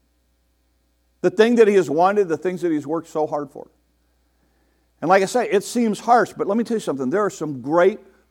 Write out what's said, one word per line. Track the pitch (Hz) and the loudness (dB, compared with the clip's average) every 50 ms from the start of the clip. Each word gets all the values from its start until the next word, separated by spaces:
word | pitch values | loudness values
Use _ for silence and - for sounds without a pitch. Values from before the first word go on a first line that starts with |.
| _ _ _ _ _ _ _ _ _ _ _ _ _ _ _ _ _ _ _ _ _ _ _ _ | _ _ _ _ _ _ _ _ _ _ _ _ _ _ _ _ _ _ _ _ _ _ _ _
The | - 180 | -2 0
thing | 185 214 220 233 247 | 2 2 2 4 4
that | 226 220 202 | 4 4 6
he | 208 | 4
has | 185 170 131 | 4 2 2
wanted, | 139 160 180 190 208 208 196 165 | 0 0 2 2 2 0 0 0
the | 156 151 | -2 -4
things | - 185 180 170 175 | -4 -6 -6 -4 -4
that | 175 | -4
he's | 156 147 131 139 | -4 -4 -4 -6
worked | 160 165 - - | -8 -8 -8 -8
so | - 160 151 - | -6 -6 -4 -4
hard | 160 147 147 135 | -4 -8 -8 -10
for. | - - - - _ _ _ _ _ _ _ _ _ _ _ _ _ _ _ _ _ _ _ _ _ _ _ _ _ _ | -14 -18 -20 -20 _ _ _ _ _ _ _ _ _ _ _ _ _ _ _ _ _ _ _ _ _ _ _ _ _ _
And | 139 160 | 0 2
like | 190 196 | 2 2
I | 190 | 2
say, | 185 - 247 220 139 | 0 -2 -2 -2 0
it | 170 202 - | -2 -2 -2
seems | - - 240 233 220 196 - | -2 -2 -2 -2 0 -2 -2
harsh, | - 233 247 233 185 - | 0 2 4 4 4 0
but | - - 151 175 | -4 -6 -4 -2
let | 202 233 | -2 -2
me | 220 | -2
tell | - 233 214 | -4 -4 -6
you | |
something. | - 180 147 135 135 123 | -4 -6 -6 -4 -4 -2
There | 156 202 208 | -2 -2 -2
are | 185 | -2
some | - - 160 151 143 127 | -4 -6 -8 -8 -8 -8
great | 117 139 160 170 180 190 220 - - - _ _ _ _ | -6 0 2 4 4 4 2 0 -6 -20 _ _ _ _